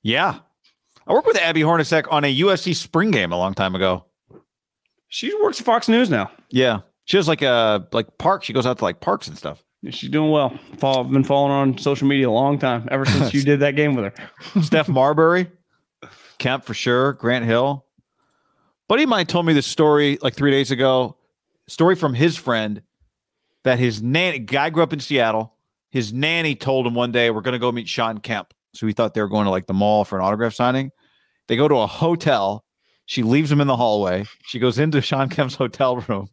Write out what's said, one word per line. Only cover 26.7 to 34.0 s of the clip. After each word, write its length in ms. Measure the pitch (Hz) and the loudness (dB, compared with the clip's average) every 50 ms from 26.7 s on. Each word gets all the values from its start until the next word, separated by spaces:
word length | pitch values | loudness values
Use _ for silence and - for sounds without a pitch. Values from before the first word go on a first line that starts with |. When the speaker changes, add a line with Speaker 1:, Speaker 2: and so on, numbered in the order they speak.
| 135 131 123 | 0 0 0
Speaker 1:
him 80 | 120 117 | -2 0
one 180 | 120 120 120 | -2 -2 0
day, 200 | 117 120 120 117 | 2 2 2 2
"We're 100 | 110 110 | 2 0
gonna 180 | 101 127 123 120 | -2 -4 -4 -2
go 120 | 120 123 | -2 -2
meet 160 | 117 120 110 - | -2 -4 -6 -8
Sean 300 | - - 117 113 110 104 | -4 -4 -4 -4 -4 -6
Kemp." 360 | - - 113 101 - _ _ _ _ _ - | -8 -6 -6 -6 -8 _ _ _ _ _ -14
So 120 | - 113 | -8 -6
he 80 | 110 104 | -4 -2
thought 200 | - 117 107 - | 0 -2 -2 0
they 80 | 110 | -2
were 80 | 107 98 | -4 -2
going 160 | 104 107 104 | 0 0 0
to, 60 | 98 | 0
like, 160 | 92 92 92 - | 0 -2 -2 -2
the 60 | 95 | -2
mall 300 | 98 101 104 107 107 101 | 0 2 2 2 2 0
for 140 | - 101 95 | 0 -2 -2
an 80 | 92 | -2
autograph 280 | 95 104 107 117 117 110 | -2 -2 0 -2 -4 -2
signing. 380 | - 123 123 127 131 135 135 - _ _ _ _ _ _ _ _ _ _ - | 0 0 0 0 -2 -4 -8 -12 _ _ _ _ _ _ _ _ _ _ -4
They 80 | 117 | 0
go 120 | 117 143 151 | 2 2 2
to 100 | 147 123 | 2 2
a 100 | 107 98 | 0 0
hotel. 800 | - - 160 165 170 165 - 160 135 110 98 98 104 110 - _ _ _ _ _ _ _ _ | -2 -2 -2 0 0 0 0 0 2 2 2 0 -2 -4 -8 _ _ _ _ _ _ _ _
She 180 | - - 123 113 | -8 -4 -2 0
leaves 280 | 110 127 147 160 139 | 2 2 2 2 2
him 100 | 151 147 | 2 2
in 60 | 143 139 | 2 2
the 100 | 131 120 | 2 2
hallway. 480 | 123 113 107 104 | 2 2 2 2